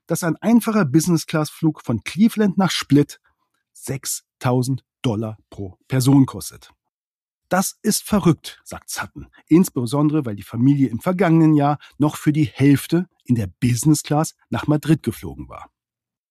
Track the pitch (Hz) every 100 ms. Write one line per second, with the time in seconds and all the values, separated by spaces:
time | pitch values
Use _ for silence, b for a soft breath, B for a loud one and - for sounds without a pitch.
0 | - 165 170 156 185 233 226 214 160 151
1 | 185 160 - 160 151 - 160 - - 113
2 | - 156 220 214 208 185 185 - - 139
3 | 147 - _ _ _ _ _ - - 135
4 | - - - _ 131 127 123 131 - _
5 | - 107 110 110 _ - 98 - _ 131
6 | 127 139 131 98 - - - _ _ _
7 | _ _ _ _ _ 185 - - 220 -
8 | - 208 165 - - - - 87 - -
9 | - - - b _ 160 185 135 120 143
10 | 151 156 120 101 - 117 131 143 127 117
11 | 180 185 180 165 160 147 143 143 b -
12 | 147 - - 151 147 - 139 139 - 170
13 | 180 _ - 120 95 - 123 120 151 147
14 | - 147 160 - _ 123 - 151 151 156
15 | - - 78 69 64 - - _ _ _
16 | _ _ _